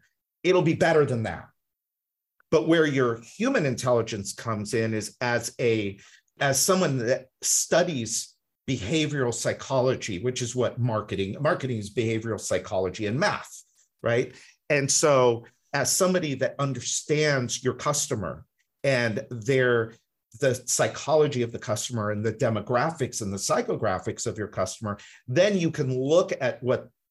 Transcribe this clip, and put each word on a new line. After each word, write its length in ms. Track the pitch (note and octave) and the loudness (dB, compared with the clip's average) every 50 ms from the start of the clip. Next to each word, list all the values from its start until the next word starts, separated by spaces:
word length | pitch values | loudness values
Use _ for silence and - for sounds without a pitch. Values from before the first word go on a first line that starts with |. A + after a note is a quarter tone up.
| _ _ _ _ _ _ _ _ | _ _ _ _ _ _ _ _
it'll 200 | - E3+ F3+ F3+ | 0 2 4 4
be 120 | D#3+ E3 D#3 | 4 2 2
better 300 | - F#3 E3 D#3+ D#3 C#3+ | 4 4 4 6 6 4
than 200 | A#2 B2 A2+ A2 | 4 2 -2 -2
that. 240 | G2 E2 D2 - - _ _ _ _ _ _ _ _ _ _ _ _ _ _ _ _ _ _ _ - | -4 -6 -8 -12 -18 _ _ _ _ _ _ _ _ _ _ _ _ _ _ _ _ _ _ _ 0
But 180 | - A#2+ A2 | 2 2 4
where 180 | D#3+ E3 E3+ D#3+ | 4 4 4 4
your 340 | D3+ C3+ C3+ B2+ A#2+ A2+ A#2 | 4 4 2 2 2 0 -2
human 440 | - - - - G#3+ C4 C#4 A#3 D#3+ | -8 -14 -6 -2 0 2 2 2 2
intelligence 640 | C3+ A#2 - - B2+ B2 A#2 A2 - A#2 G2 G2 - | 0 -2 0 0 2 2 2 2 0 -4 -8 -6 -8
comes 420 | - - - A#2 A2 G#2 G#2 G#2 - | -10 -8 -6 -4 -4 -4 -4 -2 0
in 200 | A2+ A2 A2+ A2+ | 0 0 0 -2
is 240 | A2 G2+ - - - | -2 -4 -6 -6 -4
as 340 | B2+ A#2+ A#2+ A#2+ A#2+ - - - | -2 0 0 0 -2 -4 -4 0
a, 400 | C#3 A#2 A2+ A2 G#2 G2 G2 - - - - - _ _ _ - | 0 2 2 2 0 -4 -6 -10 -18 -20 -20 -20 _ _ _ -2
as 180 | C#3 C#3 C3 | 0 2 2
someone 420 | - - - F#3 F#3 F3+ D3+ C3+ B2+ | 2 2 2 4 2 2 0 0 0
that 260 | A2+ A2+ C3 - - _ _ - | 0 0 0 -2 -4 _ _ -8
studies 960 | - - - - - - F3+ E3 F3+ E3+ D#3+ B2+ A2+ G#2+ - - - - _ _ _ _ _ _ - - | -2 0 0 0 2 2 4 4 4 2 0 -4 -4 -4 -6 -6 -8 -10 _ _ _ _ _ _ -6 -4
behavioral 640 | C#3 A2 F#2 F#2 E3+ D#3+ D3+ D3 D3 C#3+ B2+ A#2+ A2+ | -4 -4 -2 -2 0 0 0 0 0 -2 -2 -2 -2
psychology, 880 | - - B2 G2 - - - C3+ C3 B2 C3 B2 - - - G2+ F2 A2+ | -2 -2 -4 -4 -4 -4 -2 0 2 2 2 0 0 -2 -6 -6 -4 -4
which 180 | B2+ B2 - | -4 -4 -4
is 140 | B2 A2+ B2 | -6 -4 -2
what 240 | B2 A#2 G2 - A#2+ | -2 -2 -2 0 -2
marketing, 560 | A#2 A#2+ A2 G#2+ G#2 - G2+ F#2 G2 F#2+ - - | -2 0 0 -2 -4 -4 -4 -4 -4 -4 -4 -4
marketing 360 | C#3 D#3 F3 E3+ - B2+ B2 | -2 -2 -2 -2 -4 -4 -4
is 160 | G#2+ G#2 G2+ - | -4 -6 -6 -4
behavioral 460 | B2 A2+ A2+ A2+ A2+ A2 A2+ G#2+ G2 | -2 0 0 0 -2 -2 -4 -6 -4
psychology 640 | - - G#2 F2+ - - G#2 F#2+ F#2+ F#2 F2+ - G#2+ | -2 -2 -2 -2 -2 -2 -2 -2 -2 -2 -4 -4 -4
and 120 | G#2 A2 C#3+ | -4 -2 0
math, 440 | G3+ G3 B2 - - - - - - _ _ _ _ _ _ _ | 0 0 -2 -4 -8 -14 -20 -20 -20 _ _ _ _ _ _ _
right? 320 | - A#2 A#2 A#2+ C3 - - - - - - _ _ - | -2 0 2 0 0 -2 -6 -20 -20 -20 -20 _ _ 0
And 200 | D3+ C#3+ C#3 C3+ | 0 0 2 2
so 560 | - - - D3+ C#3+ C3 B2+ B2 A#2 A2+ - - _ _ _ - - | 0 2 4 6 6 6 6 4 4 2 -4 -14 _ _ _ -4 -2
as 180 | C#3+ C3 - | -2 0 0
somebody 440 | - - F#3+ F3+ F#3 F3+ D#3+ D3+ C3+ | 2 2 2 2 2 0 0 -2 -2
that 200 | - C3 - - | -2 -2 -2 0
understands 1040 | - C#3+ C#3 C3 B2+ - - - - - - D3+ D3 D#3 D3+ C#3+ C3 B2 A#2 - - | -2 -2 -2 -2 -4 -6 -6 -6 -4 -2 0 0 2 2 2 2 0 0 -2 -4 -2
your 120 | - B2+ - | -2 -2 -2
customer 720 | - - D3 D3 - - - B2+ G#2+ F#2 D#2+ - D#2 - _ _ _ _ _ _ _ - | -2 -2 -2 0 -2 -2 -2 -4 -4 -4 -6 -8 -10 -16 _ _ _ _ _ _ _ -2
and 400 | C#3 C3+ B2 A#2+ A2+ G#2 C3 - - | 0 0 2 0 0 -2 -4 -6 -8
their, 640 | B2+ A#2 G2+ A#2 C#3 C3 B2+ B2 A#2+ A#2 A2 A2+ - _ _ _ _ _ _ _ - A2 | -10 -8 -2 0 2 2 4 4 2 2 0 -2 -6 _ _ _ _ _ _ _ -6 0
the 160 | C#3+ C3 A#2 - - | 0 0 0 0 -2
psychology 760 | - - - B2+ A2+ - - - C#3+ D#3 D#3 D3+ C#3 - B2 | -2 0 0 0 0 -2 -6 -2 2 4 4 4 4 2 -2
of 100 | A#2+ A2+ | -2 -2
the 80 | A2+ - | -4 -8
customer 520 | - - G#2+ G#2+ - - B2 A2+ G#2 G#2 | -4 -4 -4 -4 -4 -4 -4 -2 -2 -2
and 140 | G#2+ G#2 A2 | -2 -2 -2
the 60 | A2+ | -2
demographics 920 | G#2+ - C3+ A#2 A2 G#2 G2+ - B2 A#2+ C3+ E3 D#3+ - C3 - - - | -2 0 0 0 0 -2 -2 0 0 0 0 0 -2 -4 -4 -4 -4 -6
and 100 | A2 G2 | -6 -6
the 60 | G2 | -6
psychographics 880 | F#2+ - - D#3 A#3+ A#3+ - F3+ C#3 A#2 G#2 F#2 F2+ - A2 G2+ - - | -4 -2 0 0 0 0 -2 -2 -2 0 -2 -2 -2 -4 -6 -6 -6 -6
of 120 | A#2 F#2+ | -6 -6
your 100 | A2 G#2 | -6 -8
customer, 500 | F#2 - - F#2 - - - A2 G#2 G2+ - - - - - - | -6 -4 -4 -4 -4 -4 -8 -6 -6 -6 -8 -10 -20 -20 -18 -8
then 300 | - B2 D#3+ F#3 G#3+ G3+ | -2 2 4 4 4 4
you 120 | F#3 E3+ D#3+ | 2 0 0
can 240 | D#3+ - C#3+ C3 C3 | 0 -2 -2 -2 0
look 380 | B2+ C3 C#3 D#3 F3 F#3 F#3 F3+ - | 0 2 4 4 4 4 2 -2 -2
at 240 | C#3 B2 - - - | -2 -2 -2 -2 -2
what 240 | A#2+ B2 - - - _ _ _ _ | -2 -2 -2 -2 -8 _ _ _ _